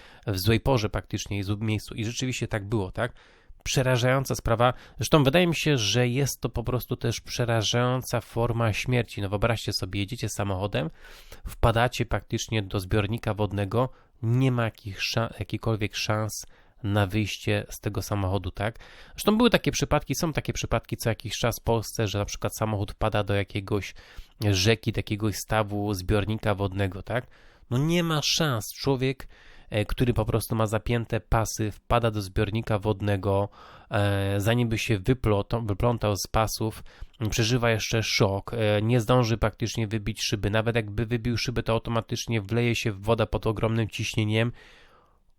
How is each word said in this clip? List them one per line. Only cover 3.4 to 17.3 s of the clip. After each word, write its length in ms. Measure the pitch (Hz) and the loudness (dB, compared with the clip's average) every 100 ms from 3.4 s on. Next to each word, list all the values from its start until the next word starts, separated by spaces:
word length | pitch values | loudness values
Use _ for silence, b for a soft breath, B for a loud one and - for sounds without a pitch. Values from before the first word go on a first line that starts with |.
| b - | b -12
Przerażająca 720 | - - 127 127 127 135 - | -4 0 2 2 4 2 0
sprawa. 400 | 123 - 113 120 123 B B | -4 0 4 4 2 B B
Zresztą 280 | 110 160 | 4 6
wydaje 220 | 135 165 175 | 6 6 4
mi 100 | 160 | 2
się, 220 | 160 139 | 2 2
że 300 | 101 120 123 | 2 2 2
jest 320 | 120 139 - | 2 -2 -2
to 80 | - | -6
po 160 | - | -4
prostu 320 | 117 127 - 131 | -2 -4 -4 -4
też 240 | 120 113 | -2 -4
przerażająca 1000 | - - 120 113 104 120 123 127 123 117 | -6 -4 0 2 2 2 2 0 -2 -4
forma 520 | - 120 117 117 117 | -4 -2 0 2 2
śmierci. 500 | 104 - 123 113 - | 0 0 0 0 -4
No 60 | 98 | -4
wyobraźcie 440 | 101 113 110 - | 0 0 0 -2
sobie, 280 | 95 92 101 | -4 -4 -4
jedziecie 280 | 98 120 107 | -4 -4 -6
samochodem, 600 | - 101 92 101 123 156 B B B B B - | -4 -2 -2 -2 -2 -4 B B B B B -14
wpadacie 580 | - 120 113 123 - 117 | 2 4 4 2 0 -2
praktycznie 560 | 107 - 113 - 110 | -2 -2 -6 -2 -2
do 180 | 98 101 | -2 -4
zbiornika 540 | 92 107 98 117 - | 0 0 0 -2 -4
wodnego, 540 | 101 104 98 101 110 127 b b _ | -2 -2 0 0 0 -2 b b _
nie 300 | 113 123 135 | 0 4 4
ma 120 | 123 | 2
jakich 360 | 113 - 104 95 | 0 -4 -12 -8
sza-, 320 | - - 113 - | -4 -2 -2 -4
jakichkolwiek 580 | 104 107 - 110 104 - | -6 -4 -2 0 -2 -4
szans 500 | - 107 107 - - b b b | -2 -2 -2 -6 -12 b b b
na 240 | 104 104 98 | 0 2 2
wyjście 600 | 107 104 | 2 -2